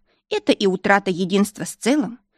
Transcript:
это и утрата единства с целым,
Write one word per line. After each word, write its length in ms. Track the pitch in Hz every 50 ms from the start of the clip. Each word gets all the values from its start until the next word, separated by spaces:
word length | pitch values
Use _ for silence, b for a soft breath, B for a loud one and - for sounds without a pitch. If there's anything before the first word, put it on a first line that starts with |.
| _ _ _ _ _ -
это 220 | 427 403 - -
и 160 | 247 - 208
утрата 420 | 190 185 180 - 202 196 202 196 190
единства 540 | 180 175 190 170 202 196 208 - - - 175
с 120 | - -
целым, 440 | - - 220 285 311 214 - 233 - _ _ _